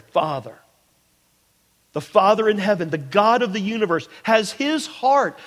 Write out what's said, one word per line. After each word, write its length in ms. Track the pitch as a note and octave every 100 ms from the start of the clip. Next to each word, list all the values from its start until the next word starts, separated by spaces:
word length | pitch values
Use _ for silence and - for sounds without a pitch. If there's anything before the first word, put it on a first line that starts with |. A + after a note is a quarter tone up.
| -
father. 440 | F3 D#3 C#3 A#2 - _ _ _ _ _ _ _ _ _ _ _ _ _
The 60 | D3+
Father 480 | - G#3+ F#3+ G#3+ A3
in 100 | G#3
heaven, 320 | G3 F#3+ D#3+
the 80 | D#3
God 440 | C3+ G3 G#3+ A#3+
of 100 | A#3+
the 80 | G#3
universe, 480 | G3 A3+ G3+ E3 - -
has 300 | - A3+ G#3
his 340 | - C#4 D#4 -
heart, 500 | - B3+ C#4 F#3+ -